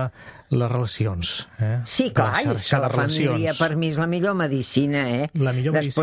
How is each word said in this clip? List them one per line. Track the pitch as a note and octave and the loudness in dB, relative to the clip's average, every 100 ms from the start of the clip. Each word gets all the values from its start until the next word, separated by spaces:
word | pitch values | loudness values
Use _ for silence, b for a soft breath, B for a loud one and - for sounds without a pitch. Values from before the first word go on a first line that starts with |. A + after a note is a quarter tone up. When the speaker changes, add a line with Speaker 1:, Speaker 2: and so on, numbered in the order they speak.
| B2+ B B B B | -4 B B B B
Speaker 1:
les | B2+ A#2+ | 0 0
relacions, | B2 A#2 - A2 F2 E2 - - - | 0 -2 -2 -2 -2 -6 -6 -10 -4
eh? | A2 A#2+ A#2 | -2 -2 -4
Speaker 2:
Sí, | - B3+ | -2 0
Speaker 1:
De | |
Speaker 2:
clar, | - B2+ | 2 2
Speaker 1:
la | C3 D4 | 2 0
Speaker 2:
és | A2+ - | 0 0
Speaker 1:
xarxa | C#3 | 0
Speaker 2:
que | |
la | C3 | 2
Speaker 1:
de | - | 0
Speaker 2:
família | C#3+ D#3 C#3+ | 0 0 0
Speaker 1:
relacions. | A#2 A2 D3+ | 2 0 0
Speaker 2:
per | E3 D#3 | 0 2
mi | E3 | 0
és | D3+ | 0
la | E3 | 0
millor | F3 G3 F#3+ | 0 0 0
medicina, | D#3 C3+ A#2+ C3 C#3+ C#3+ C3 | 0 0 0 2 2 2 0
eh? | A#2+ D3 | 0 -2
Speaker 1:
La | E3 C3 | 0 0
millor | B2+ C#3 D#3 | 2 0 0
Speaker 2:
Després | D3 C#3+ | 0 0